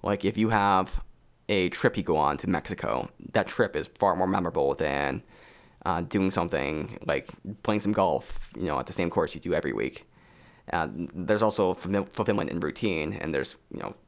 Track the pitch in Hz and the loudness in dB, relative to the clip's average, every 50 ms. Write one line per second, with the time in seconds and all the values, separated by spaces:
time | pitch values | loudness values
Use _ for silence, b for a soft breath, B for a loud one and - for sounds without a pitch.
0 | - 101 104 98 - 98 101 107 110 107 113 104 101 101 98 92 92 - - - | 0 0 0 2 0 0 2 2 2 4 4 4 4 6 4 4 2 2 -2 -4
1 | - - - _ _ _ _ _ _ - 107 98 92 87 - - - 127 - 107 | -4 -4 -16 _ _ _ _ _ _ 0 2 2 2 2 0 2 0 2 2 2
2 | 90 - 82 78 76 73 73 71 - 95 92 82 - - 117 - - - 55 64 | 0 2 2 4 4 2 0 0 0 0 0 0 0 -4 -6 -4 -2 -2 -2 -2
3 | - - - _ - - - 110 95 - - - 113 98 - 76 - - - - | -2 -6 -10 _ -18 -2 0 0 0 0 0 0 0 0 2 -4 -6 -6 -2 2
4 | - 98 87 87 92 92 95 98 90 85 - 82 69 69 67 - 80 73 67 69 | 2 2 4 2 2 2 2 2 0 0 0 2 2 2 2 2 0 0 0 0
5 | 71 69 67 - - B B B B B B B B B B B - 85 90 85 | 0 0 -2 -4 -8 B B B B B B B B B B B -4 -2 -2 -2
6 | 87 76 - 101 95 95 - - 87 87 85 73 67 71 78 78 76 71 - - | -2 0 0 2 2 2 2 0 -2 0 -2 -2 -2 -2 -2 -4 -6 -6 -10 -8
7 | - - 73 69 - - - - _ - 107 - _ - 107 107 - 98 104 107 | -2 0 0 -2 -2 -6 -18 -14 _ -12 -12 -6 _ 0 0 2 2 2 2 2
8 | 95 90 73 67 - - - - - - - - 90 85 73 65 65 - - - | 2 2 2 0 -2 -4 -8 -8 -8 -8 -8 -6 -4 -2 -2 -2 -2 -4 -2 0
9 | 90 85 - 90 85 76 - 87 - 85 85 73 71 71 55 50 57 - - - | 0 0 2 0 0 0 -2 -8 -2 0 0 0 0 -2 -2 -2 -2 -4 -4 -8
10 | - b b b b b b b b b b b b b - 87 80 69 52 - | -20 b b b b b b b b b b b b b -2 -2 -2 -2 -4 -6
11 | 85 - - 87 90 - 107 104 113 107 101 - 101 90 90 - - 92 98 98 | -8 -8 -6 -8 0 0 2 4 4 2 4 4 2 2 2 0 -2 -2 -2 -2
12 | 95 - - - 107 - 101 104 90 - - 87 85 76 - - - 107 90 80 | -2 -2 -4 -4 0 0 2 0 0 -2 -2 -4 -4 -4 -4 -2 -2 0 0 0
13 | 76 78 - 78 - 78 78 69 65 - - - _ _ - - - - - - | -2 -4 -4 -6 -4 -2 -2 -2 -2 -4 -8 -14 _ _ -12 -10 -10 -10 -12 -14
14 | _ | _